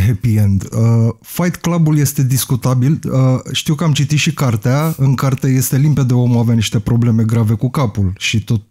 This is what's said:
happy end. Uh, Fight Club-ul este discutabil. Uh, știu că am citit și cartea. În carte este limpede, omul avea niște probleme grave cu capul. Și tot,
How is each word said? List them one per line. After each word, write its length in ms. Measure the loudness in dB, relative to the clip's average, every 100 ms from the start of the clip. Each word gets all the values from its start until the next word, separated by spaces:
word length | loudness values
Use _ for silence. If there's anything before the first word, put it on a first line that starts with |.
| 2
happy 300 | 0 0 2
end. 320 | 2 0 -2
Uh, 380 | 0 2 2 0 -2
Fight 340 | -10 -4 -4 -2
Club-ul 420 | -2 0 2 2
este 260 | 0 0
discutabil. 760 | -2 -2 -2 -2 0 0 2 0 -2
Uh, 280 | 0 0 0 -4
știu 240 | -6 -4 -2
că 80 |
am 100 | 0
citit 240 | 0 0 0
și 160 | -2
cartea. 600 | -2 -2 0 0 0 -2 0
În 180 | 0 0
carte 320 | 0 0 0
este 300 | 0 0 0
limpede, 360 | 2 2 2
omul 260 | 2 2 2
avea 160 | 2 2
niște 240 | 0 -2
probleme 440 | 0 0 2 2
grave 300 | 2 0 0
cu 160 | 0 -2
capul. 440 | -2 -2 -2 -4 -4
Și 260 | -4 -4
tot, 180 | -2 -4 -4